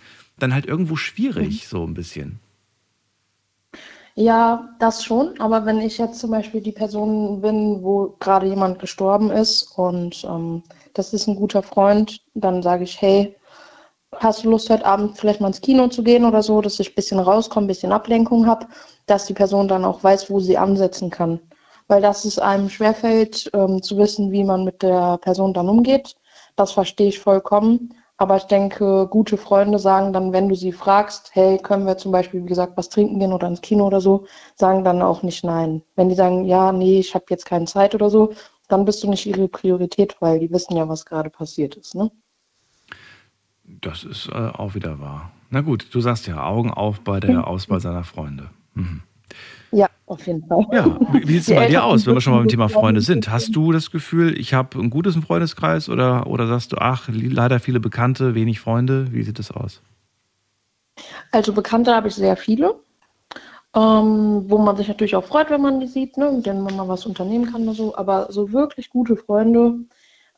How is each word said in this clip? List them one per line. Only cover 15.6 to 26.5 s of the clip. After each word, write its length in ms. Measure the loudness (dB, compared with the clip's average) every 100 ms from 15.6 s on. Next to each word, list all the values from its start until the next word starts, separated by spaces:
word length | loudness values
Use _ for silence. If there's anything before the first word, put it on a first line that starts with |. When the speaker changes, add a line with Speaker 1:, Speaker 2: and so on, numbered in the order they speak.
Speaker 2:
Kino 260 | 2 4 2
zu 140 | 0
gehen 220 | 4 4 6
oder 160 | 2
so, 200 | 2 2
dass 180 | 0 -4
ich 120 | -4
ein 40 | -4
bisschen 240 | -2 0
rauskomme, 460 | 2 2 0 -2 -2
ein 20 |
bisschen 240 | -4 -2
Ablenkung 560 | -2 0 0 2 4 4
hab“, 200 | 2 -4 -20 -20 _ 0
dass 200 | 0 0
die 80 |
Person 340 | 0 2 2 0
dann 180 | 0 0
auch 180 | 0
weiß, 260 | 2 2 2
wo 80 | -2
sie 180 | 2 2
ansetzen 520 | 2 2 0 -2 -10
kann, 280 | -4 -4 -4 -10 _ _ _ _
weil 140 | 4
das 240 | 4 0 -4
es 140 | -2
einem 300 | 0 0 -2
schwerfällt, 800 | 0 0 0 0 2 0 -2 -4
ähm, 280 | 0 0 0
zu 160 | -4 0
wissen, 340 | 0 2 -2
wie 120 | 0
man 200 | 0 0 -2
mit 160 | -2
der 360 | 0 2 2 0
Person 340 | -2 0 0
dann 160 | 0 2
umgeht. 460 | 4 4 2 0 -18 _ _ _